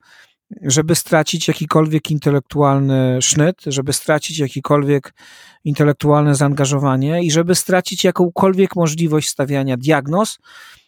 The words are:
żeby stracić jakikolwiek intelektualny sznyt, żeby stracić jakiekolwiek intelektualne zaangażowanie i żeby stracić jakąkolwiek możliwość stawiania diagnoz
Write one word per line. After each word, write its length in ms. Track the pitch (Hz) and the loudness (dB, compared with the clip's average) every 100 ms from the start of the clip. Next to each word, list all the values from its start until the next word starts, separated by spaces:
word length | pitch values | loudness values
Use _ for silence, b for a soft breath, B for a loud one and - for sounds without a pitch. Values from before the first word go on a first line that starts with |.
| b b b b _ - | b b b b _ -10
żeby 320 | 151 131 160 | -2 0 2
stracić 540 | 170 - 165 156 165 - | -2 0 0 0 -2 -4
jakikolwiek 640 | 156 151 156 156 156 - | -4 -2 0 2 0 -2
intelektualny 1120 | 151 151 143 - 147 143 139 139 131 131 127 | -2 0 0 -2 0 2 2 2 2 0 0
sznyt, 400 | - 156 151 185 - | 0 2 2 0 -6
żeby 260 | 139 135 | -4 -4
stracić 460 | 135 - 151 - 156 | -4 -2 -2 -2 -4
jakiekolwiek 760 | 139 135 - 147 143 143 - B B B B B | -4 -4 0 0 2 -2 -2 B B B B B
intelektualne 720 | - 147 147 143 147 147 147 | -4 0 0 2 2 4 4
zaangażowanie 880 | 139 143 143 135 139 139 131 139 170 | 2 2 0 0 0 0 0 0 0
i 80 | 175 | 0
żeby 240 | 151 170 | 0 2
stracić 500 | 180 - 185 - 185 | 0 2 -2 -2 -2
jakąkolwiek 720 | 185 175 180 175 190 190 190 185 | 0 2 0 2 0 2 0 2
możliwość 520 | 165 156 165 151 143 | -2 0 0 0 -2
stawiania 480 | - 139 143 135 127 | -4 -4 -2 -2 -2
diagnoz 640 | 131 151 135 170 220 - B B B B | 0 0 0 -2 -2 -6 B B B B